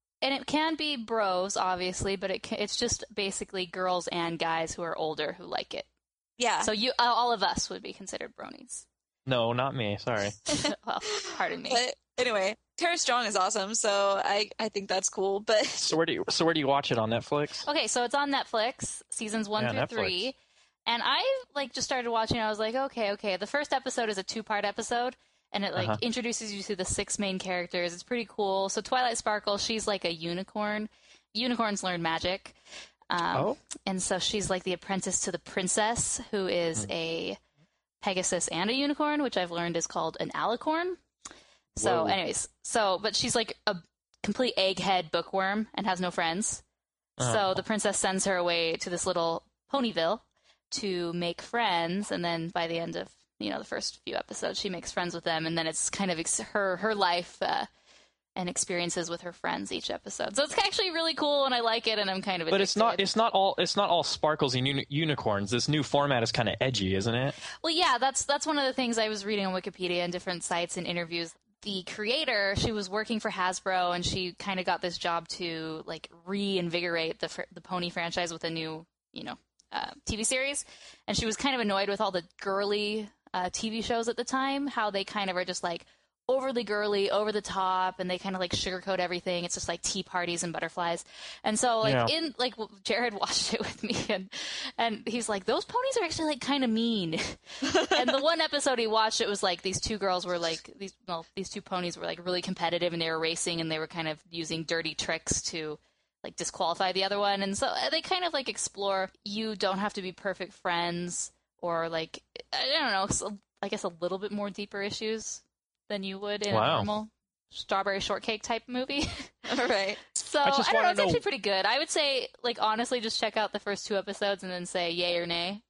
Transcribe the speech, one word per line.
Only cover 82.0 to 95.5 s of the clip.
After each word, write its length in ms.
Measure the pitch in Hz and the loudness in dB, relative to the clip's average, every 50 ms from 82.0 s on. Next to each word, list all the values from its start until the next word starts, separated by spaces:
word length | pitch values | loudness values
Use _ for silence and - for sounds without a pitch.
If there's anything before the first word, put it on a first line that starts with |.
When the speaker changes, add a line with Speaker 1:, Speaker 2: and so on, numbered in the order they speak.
Speaker 1:
all 100 | 214 196 | 0 0
the 140 | 185 175 165 - _ - | 0 -2 -4 -6 _ -8
girly, 680 | - 196 190 196 202 202 208 208 208 208 214 220 208 202 - _ - - | -4 -2 0 2 2 2 2 0 0 0 -2 -4 -4 -8 -12 _ -12 -6
uh, 180 | - 185 180 180 | -4 -2 -2 -2
T 180 | - - 226 220 | -2 -4 -4 -4
V 120 | 214 226 | -4 -2
shows 260 | 202 - 240 233 226 240 | -2 0 0 0 0 0
at 80 | 226 | -2
the 80 | - 247 | -2 -2
time, 420 | - 262 262 269 277 277 277 285 | -2 0 0 0 0 0 0 -2
how 240 | 269 - 240 214 208 | -2 0 0 0 2
they 140 | 196 196 190 | 0 -2 -2
kind 260 | - - 208 196 190 | -2 -2 -2 -2 0
of 60 | 180 | 0
are 80 | 180 180 | 0 -2
just, 180 | 185 180 - | -2 -2 -2
like, 220 | - 175 170 - - _ _ _ _ _ _ _ _ | -2 -2 -4 -4 -10 _ _ _ _ _ _ _ _
overly 380 | - 262 269 254 269 240 240 220 | 2 2 2 2 0 0 0 0
girly, 460 | 202 208 208 208 208 208 196 196 - | 0 0 0 2 2 2 2 2 4
over 220 | - 202 214 214 | 4 2 2 2
the 100 | 208 208 | 0 -2
top, 580 | 202 - - 190 190 185 185 185 185 185 185 - | -2 -2 -2 0 2 2 2 2 0 0 -2 -2
and 80 | 185 180 | -4 -4
they 60 | 185 | -4
kinda, 220 | 180 - 196 185 185 | -4 -4 -4 -2 -2
like, 140 | 180 175 | -2 -2
sugarcoat 460 | 170 - - 196 185 180 - 196 190 180 | -2 -2 -2 -2 -4 -4 -2 -2 0 0
everything. 460 | 180 175 175 175 - 185 180 175 175 | 0 0 -2 -2 -2 -2 -2 -2 -2
It's 100 | 170 - | -2 -4
just, 120 | 190 - - | -4 -4 -4
like, 140 | 170 - | -4 -4
tea 200 | - - - 190 | -4 -4 -2 -4
parties 400 | 180 - - 180 175 175 175 165 | -4 -2 -2 -2 -2 0 -2 -2
and 120 | 180 170 160 | -2 -4 -4
butterflies. 500 | - 165 160 - 180 175 170 170 170 - - - - - - - - | -4 -4 -4 -4 -2 -2 0 -2 -2 -6 -12 -18 -16 -16 -16 -10 -4
And 160 | - 220 220 214 | -2 0 2 2
so, 220 | 269 247 226 220 | 4 4 4 4
like, 120 | 220 214 135 - 117 - | 4 4 6 6 4 4
Speaker 3:
Yeah. 80 | 302 | 2
Speaker 1:
in, 180 | 330 330 302 - - | 0 0 -2 -2 -2
like, 180 | 247 247 - | -2 -2 -2
w-, 220 | 226 214 - 202 196 | -4 -10 -10 -10 -6
Jared 300 | - - 220 226 247 240 208 | -2 0 0 2 0 0 -2
<laughs> 60 | 190 | -2
watched 320 | 190 - - - - - | -2 0 0 0 0 0
it 80 | 220 214 | 0 -2
with 220 | - - - - | -2 -4 -6 -4
me, 120 | - 202 - - - - | -2 -2 -2 0 0 0
and, 220 | 208 190 190 - - - - - - - - 262 - - | -2 -2 -4 -6 -10 -10 -8 -8 -8 -6 -8 -6 -2 0
and 240 | 233 233 214 - - | 0 0 0 -4 -4
he's 220 | 226 214 247 220 - | -4 -2 -2 -2 -2
like, 160 | 208 196 - | -2 -2 0
"Those 220 | 214 | 0